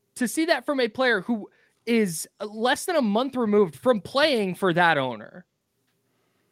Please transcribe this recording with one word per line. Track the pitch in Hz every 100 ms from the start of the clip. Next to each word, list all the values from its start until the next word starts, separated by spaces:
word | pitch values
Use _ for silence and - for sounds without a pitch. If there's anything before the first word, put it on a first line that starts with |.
| _
to | - 240
see | -
that | 330 285
from | 262 269
a | 240
player | 247 254 214
who | 175 226 - _ _ _ -
is | 233 202 160 - -
less | 208 220 247 285
than | -
a | 330
month | 220 208 269
removed | 254 220 208 185
from | - 254 220
playing | - 269 311 240 190
for | 175 190
that | 170 175 147
owner. | 131 110 - 180 - _ _ _ _ _ _ _ _ _ _